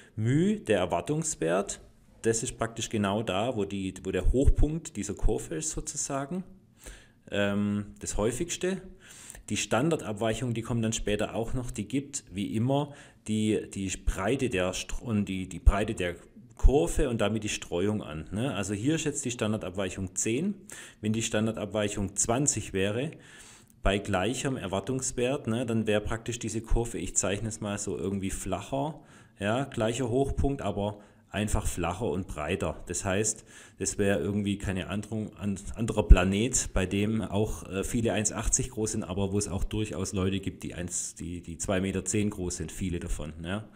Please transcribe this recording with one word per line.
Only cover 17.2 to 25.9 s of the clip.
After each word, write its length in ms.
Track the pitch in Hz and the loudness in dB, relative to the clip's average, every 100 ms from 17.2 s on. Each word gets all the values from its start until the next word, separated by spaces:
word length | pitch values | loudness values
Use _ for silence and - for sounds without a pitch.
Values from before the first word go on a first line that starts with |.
damit 240 | 104 110 | 2 2
die 60 | 101 | -2
Streuung 520 | - - 87 101 107 | -6 -2 0 2 0
an, 240 | 58 78 - | -4 -8 -6
ne? 220 | 95 135 | -4 -2
Also 180 | 98 95 | -2 -2
hier 220 | 101 127 | -2 0
ist 100 | 160 | 0
jetzt 180 | 156 143 127 | 0 -2 -4
die 40 | |
Standardabweichung 840 | 123 107 107 90 92 95 95 95 - | -2 0 0 -4 -4 -4 -4 -6 -2
zehn. 380 | 110 117 190 202 - - - - | 0 0 -2 -4 -10 -16 -18 -4
Wenn 100 | 110 | 0
die 80 | 113 | 0
Standardabweichung 960 | 110 110 110 110 101 107 104 107 95 - | 0 0 0 -2 -2 0 0 0 -2 0
zwanzig 560 | - 120 143 110 - | 2 2 2 0 -2
wäre, 380 | 95 98 110 156 - - - - - - - | 0 0 0 -4 -8 -18 -20 -20 -20 -20 0
bei 160 | - 101 | 2 2
gleichem 580 | 101 95 98 127 143 127 | 2 2 2 0 -2 -2
Erwartungswert, 920 | 95 95 - 131 - - 123 143 120 | -2 -2 -2 -2 -2 0 0 0 -2
ne, 200 | 113 120 | -2 0
dann 200 | 113 | 0
wäre 140 | 107 | 4